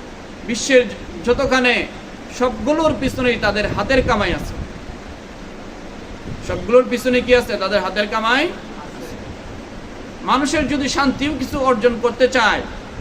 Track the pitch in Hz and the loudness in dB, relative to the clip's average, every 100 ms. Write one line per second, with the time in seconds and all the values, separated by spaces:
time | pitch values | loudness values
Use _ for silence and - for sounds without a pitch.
0 | - - - - 185 233 - 262 214 - | -14 -16 -16 -10 -6 -4 4 4 4 -2
1 | - - 233 247 254 254 247 220 - - | -10 -4 0 2 4 4 4 2 0 -8
2 | - - - - 254 214 220 311 311 269 | -14 -14 -8 -2 0 0 0 4 2 2
3 | 262 - 247 226 214 202 196 190 208 269 | -2 0 0 2 2 2 0 0 2 4
4 | 254 220 190 151 - - - - - - | 4 2 2 -2 -4 -6 -8 -10 -12 -14
5 | - - - - - - - - - - | -14 -14 -16 -14 -14 -14 -14 -14 -14 -14
6 | - - - - - - - 247 220 240 | -14 -12 -10 -8 -6 -4 4 6 6 2
7 | 254 247 226 247 240 202 190 202 185 196 | 2 2 4 4 4 -2 2 2 0 0
8 | 208 220 220 262 349 - - - - - | 0 0 2 2 0 -4 -12 -14 -12 -12
9 | - - - - - - - - - - | -12 -12 -12 -12 -14 -14 -14 -14 -14 -14
10 | - - 190 254 277 311 254 285 277 - | -14 -6 0 2 2 0 0 0 0 2
11 | 277 - 285 285 262 285 262 233 240 233 | 2 2 -2 -2 -4 0 2 4 4 2
12 | 240 233 247 254 208 156 - - - - | 0 4 4 6 4 2 -2 -10 -12 -12